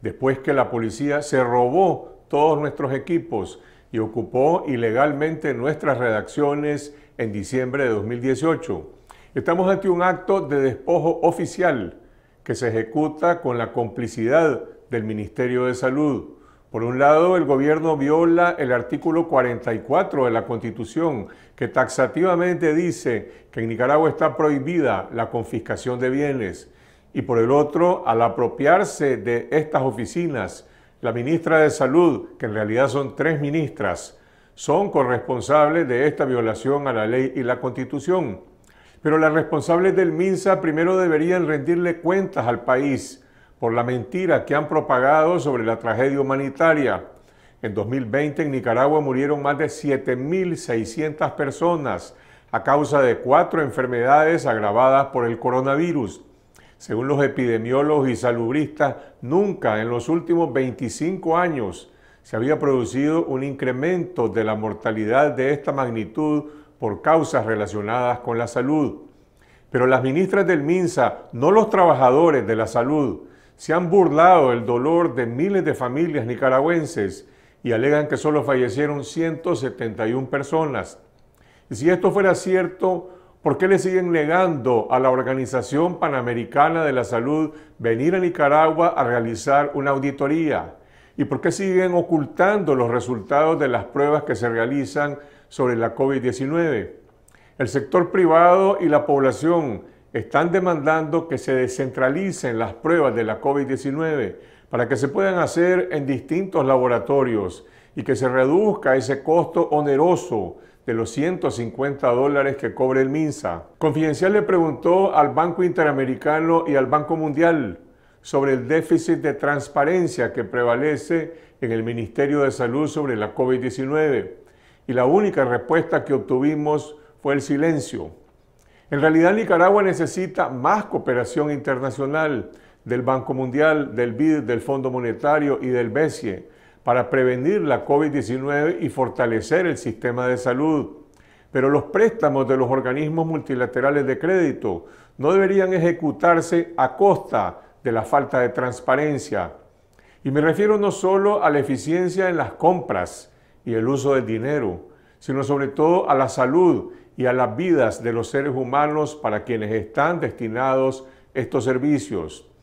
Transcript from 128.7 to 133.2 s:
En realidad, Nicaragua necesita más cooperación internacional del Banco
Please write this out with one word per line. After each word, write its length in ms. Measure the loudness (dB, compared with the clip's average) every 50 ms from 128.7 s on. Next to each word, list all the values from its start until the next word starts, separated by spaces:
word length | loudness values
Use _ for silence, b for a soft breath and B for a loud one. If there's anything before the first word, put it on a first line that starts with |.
| b b b b
En 100 | -2 2
realidad, 320 | 2 4 4 6 4 4 4
Nicaragua 500 | 2 0 2 4 4 6 6 6 4 4
necesita 640 | 2 0 0 -2 -4 -2 -4 -6 -6 -2 -4 -4 -4
más 360 | -4 -2 0 2 2 0 0
cooperación 640 | -4 -6 -6 -2 -2 0 0 -2 -2 -2 -2 -2 -2
internacional 960 | -2 -4 -2 -4 -4 -2 -2 -6 -4 -4 -4 -2 -2 -2 -2 -2 -2 -4 -6 -8 B B B B B B B
del 200 | -4 -4 -2 0
Banco 320 | 0 -2 -2